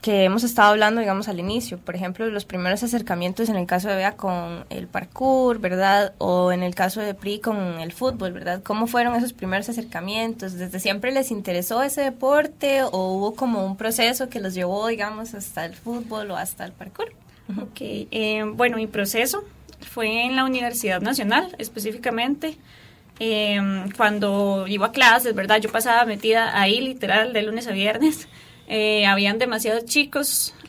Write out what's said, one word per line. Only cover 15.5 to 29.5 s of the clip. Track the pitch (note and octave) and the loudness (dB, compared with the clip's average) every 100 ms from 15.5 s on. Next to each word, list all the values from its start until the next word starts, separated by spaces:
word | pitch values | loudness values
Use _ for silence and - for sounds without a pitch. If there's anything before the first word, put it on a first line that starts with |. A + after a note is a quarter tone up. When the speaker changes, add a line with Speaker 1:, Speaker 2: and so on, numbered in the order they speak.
| - | -8
Speaker 1:
el | E3+ - | -8 -10
fútbol | A#3 A#3+ A3+ G#3+ G#3 | -8 -8 -6 -8 -6
o | E3 | -6
hasta | F#3 - | -6 -8
el | F3+ | -12
parkour? | - F#3+ - A#4 - - - - | -14 -16 -10 -10 -10 -20 -20 -10
Ujú. | G3 | -8
Speaker 2:
Ok, | G3+ - | -8 -10
eh, | G#3 G#3 - - G#3+ G#3+ | -8 -8 -6 -4 -2 -2
bueno, | G#3+ A3 A#3+ A3+ | -4 0 0 0
mi | A3 | -4
proceso | G#3+ G3 A3+ C4 G4+ G4+ - - - | -4 -2 0 0 -2 -8 -18 -20 -20
fue | - B3 A3 A3+ | -12 -4 -2 0
en | B3 | 0
la | C4 | 2
Universidad | C4 B3+ A#3+ A#3 G#3 F3+ | 0 0 -2 -2 -2 0
Nacional, | G#3 C#4 G#3 B3+ F4+ - | 0 0 2 2 2 -6
específicamente. | A3+ A3+ G#3 A#3+ A#3+ A3+ B3+ C#4+ D#4+ D#4 - - - - - - | -10 -6 -6 -4 -2 -2 -2 -2 -4 -8 -18 -20 -20 -20 -20 -6
Eh, | A3+ G#3+ G#3 G3+ G3 F#3+ G3 - | -2 0 2 2 0 0 -4 0
cuando | G#3+ G#3 G3+ G3+ G3+ G3 F#3+ | 2 2 0 2 2 0 -2
iba | G3+ G3+ | 0 0
a | |
clases, | C#4 B3 A#3 B3 | 6 6 6 4
¿verdad? | G3+ G3 A3 | -2 4 4
Yo | G#3+ | 4
pasaba | A3+ A#3+ A#3 | 0 4 4
metida | A#3+ G3+ A3 A3 A3+ G3 | 4 0 2 2 4 2
ahí, | G3 A3+ | 2 2
literal, | C4 B3+ G3 G3+ A#3 | -2 -4 0 2 2
de | A3 | 0
lunes | G#3+ A3 A#3+ | -2 -4 -4
a | |
viernes. | G3 G3+ A3+ D#4 D4+ - - - - - | -2 0 2 2 2 -10 -20 -20 -20 -4
Eh, | A3 G#3+ G#3+ G3+ | 0 2 4 4
habían | G3 G3+ A3 | 4 4 2
demasiados | B3 | 0